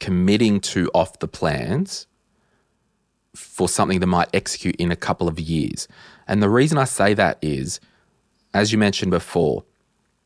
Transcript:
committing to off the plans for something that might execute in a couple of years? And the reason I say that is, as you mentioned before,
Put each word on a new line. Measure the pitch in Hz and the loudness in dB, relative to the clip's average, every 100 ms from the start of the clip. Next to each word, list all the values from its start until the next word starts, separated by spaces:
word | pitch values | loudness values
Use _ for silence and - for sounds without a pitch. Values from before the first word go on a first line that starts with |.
committing | - 90 92 104 113 101 | -2 2 4 4 4 2
to | - 95 85 | 0 -2 0
off | 85 82 - | 2 0 -4
the | 78 | -10
plans | - 82 73 60 123 196 - - _ _ _ _ _ _ _ _ _ _ _ _ | -4 -2 -2 -2 -2 -4 -8 -16 _ _ _ _ _ _ _ _ _ _ _ _
for | - - - 90 | -20 -14 -2 -2
something | - 92 92 | 0 0 2
that | 90 | 2
might | 90 85 | 2 0
execute | 95 - - 95 - | -2 -4 -4 -6 -2
in | 87 | -4
a | 85 | -2
couple | - 90 85 | -4 -2 -2
of | 80 | -4
years? | 78 80 69 - - - - - - | -4 -2 -2 -6 -12 -16 -20 -18 -4
And | 104 | 0
the | 101 | 4
reason | 117 151 151 | 4 4 2
I | |
say | 131 - 98 | 0 2 2
that | 104 92 - | 4 2 0
is, | 78 67 69 - _ _ _ _ _ _ _ | -4 -4 -6 -10 _ _ _ _ _ _ _
as | 101 107 | -2 2
you | 110 | 2
mentioned | 104 98 92 | 2 0 0
before, | 87 - 90 78 52 - _ _ _ _ _ | -2 0 0 0 -2 -8 _ _ _ _ _